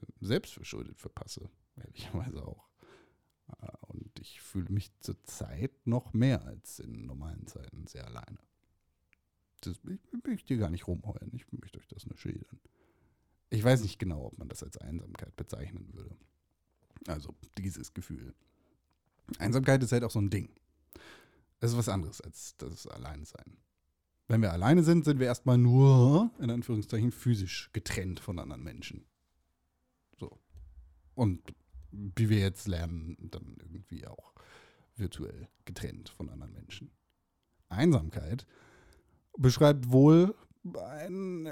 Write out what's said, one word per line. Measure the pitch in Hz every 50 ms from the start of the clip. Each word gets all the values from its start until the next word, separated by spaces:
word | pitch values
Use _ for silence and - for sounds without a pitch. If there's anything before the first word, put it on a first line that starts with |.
| - - - _
selbstverschuldet | - 98 117 - - - - - - - - - 58 - - -
verpasse, | - - - - - - - - - - - _ _ _ _
ehrlicherweise | - - - - - - - - 87 120 127 - - -
auch. | - - - _ _ _ _ _ - - - _ _ _ _ _ _ _ _ _ - - -
Äh, | - - - - - -
und | - 95 101 104 - -
ich | - - - -
fühle | - - - 95 90 82
mich | 98 104 98 - _ _
zur | - - 98 - _
Zeit | - - - - - 65 76 107 139 - _ _ 123
noch | 117 123 - - -
mehr | 110 120 135 127 - -
als | 60 53 - - - - -
in | - - 57 55 55 62
normalen | 65 67 73 80 78 - - -
Zeiten | - - - - - - - -
sehr | - - -
alleine. | - 58 58 - - - - _ _ _ _ _ _ _ _ _ _ _ _ _ _ _ _ _ _ _ _ _ _ _ _
Das, | - - 87 - - -
ich, | 185 190 _ _ -
ich | 240 -
möchte | 285 240 190 - -
hier | 135 117
gar | 107 82
nicht | 87 87 - -
rumheulen, | 90 - - - 101 - 98 98 -
ich | 123 - _
möchte | - - - - - -
euch | - _
das | - - -
nur | - - -
schildern. | - - - - - - - - _ _ _ _ _ _ _ _ _ _ _ _ _ _ _ _ _ _
Ich | - 113 104
weiß | 123 131 127
nicht | 110 98 - -
genau, | - 90 82 73 64 57
ob | - -
man | - -
das | - -
als | - - - -
Einsamkeit | - - - - - 95 - - - - -
bezeichnen | - - - - - - 95 92 92 - - -
würde. | - - 90 90 - _ _ _ _ _ _ _ _ _ _ _ _ _ _ _ - - -
Also, | 80 78 73 - - - - - _ -
dieses | 95 98 85 85 - - -
Gefühl. | - 98 - - - - 64 - _ _ _ _ _ _ _ _ _ _ _ _ _ _ _ _ _ _ - - -
Einsamkeit | - 101 117 131 131 131 135 135
ist | 127 113
halt | 123 120 117
auch | 113
so | - 113
ein | 101 95
Ding. | 101 98 85 - _ _ _ _ _ _ _ _ - - - - - - - _ _ _ _ _ _ _
Es | - 117
ist | 117 120
was | 113 117
anderes | 98 98 82 76 - -
als | - - - - - - - -
das | - 69 - - - -
Alleinsein. | - - 60 67 76 73 76 - - - - - - _ _ _ _ _ _ _ _ _ _ _ _ _ _ -
Wenn | 117 113 113
wir | 98 85
alleine | 85 90 117 156 175 165
sind, | 156 170 170 151
sind | 151 147 131
wir | 131
erstmal | 120 127 - - 131 123 123
nur, | 120 120 123 131 135 139 135 127 120 127 143 170 226 233 - -
in | - 120
Anführungszeichen, | 117 120 117 - 120 107 101 - - 110 110 120
physisch | 117 - - 127 120 104 95 90 - - - - -
getrennt | 107 - - - - 92 92 87 -
von | - - 87 -
anderen | - - - 60 64
Menschen. | - - - - - - - - _ _ _ _ _ _ _ _ _ _ _ _ _ _ _ _ _ _ _ _ _ _ _
So. | - - - - _ _ - - - - - - - - _ _ _ _ _
Und | - 123 101 90 82 - - - - _ _ - - - -
wie | - 101 101 98 92 - 113 107
wir | 110 104
jetzt | 98 98 92 - - 104
lernen, | 90 87 87 82 85 80 80 82 80 - 87 -
dann | - - - - - -
irgendwie | - 82 82 98 101 - 85 - -
auch | - - - - _ _ - - - - - - _ _ _ _ _ _
virtuell | - 107 87 - - 62 52 - - - - _ _ _
getrennt | - 95 - - - - - - -
von | - - - -
anderen | - - - - 92
Menschen. | - - - - - - - _ _ _ _ _ _ _ _ _ _ _ _ _ _ _ -
Einsamkeit | 87 98 135 175 156 110 78 80 - - 73 78 104 127 - - _ _ - _ _ _ _ _ _ _ _ _ _ _ _ _ -
beschreibt | - 135 127 120 - 156 147 147 139 123 123
wohl | 127 131 139 151 156 165 175 190 214 - _ _ _ _ - 180 - -
einen | 87 117 143 151 156 190 180 190 196 185 180 170 160 156